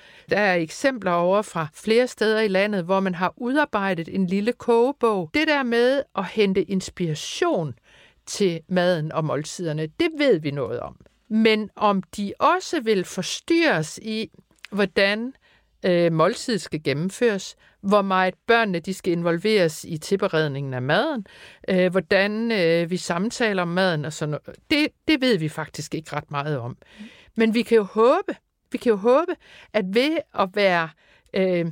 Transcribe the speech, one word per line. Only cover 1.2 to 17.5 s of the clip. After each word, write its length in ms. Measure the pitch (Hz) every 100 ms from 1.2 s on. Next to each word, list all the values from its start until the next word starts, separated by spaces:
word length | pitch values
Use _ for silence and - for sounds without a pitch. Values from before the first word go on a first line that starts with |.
| 175 202
fra 260 | 208 170 156
flere 340 | - 214 226 247
steder 320 | - 214 214
i 80 | 220
landet, 360 | 190 208 208
hvor 160 | 170 190
man 160 | 190 175
har 180 | 180 -
udarbejdet 760 | 240 285 - 208 196 170 165 190
en 120 | 185
lille 260 | 196 214
kogebog. 760 | 240 - 233 240 277 226 202 156
Det 140 | 294 320
der 160 | 285
med 400 | 247 233 247 277 - -
at 100 | 185
hente 380 | 220 196 190
inspiration 1080 | - 190 - - 170 151 - - 359 240 156 - _ _ - _ -
til 360 | - 196 165 -
maden 440 | 180 180 175 151
og 140 | 160 156
måltiderne, 640 | 131 151 - 170 151 156 -
det 100 | 339 311
ved 220 | 285 180
vi 120 | 151
noget 280 | 143 127 120
om. 160 | 71 - - _ -
Men 400 | 220 220 220 208 -
om 280 | 208 196 - -
de 160 | 202 -
også 420 | 285 359 - 330
vil 240 | 220 202 170
forstyrres 960 | - 160 - - 330 320 180 156 -
i, 280 | 220 220 220 _ _ _ -
hvordan, 640 | 202 196 - 196 208 247 - _ _ _ _ 196
øh, 280 | 175 170
måltidet 480 | 160 170 247 - 214
skal 220 | - 156
gennemføres, 720 | 156 139 180 - 240 196 -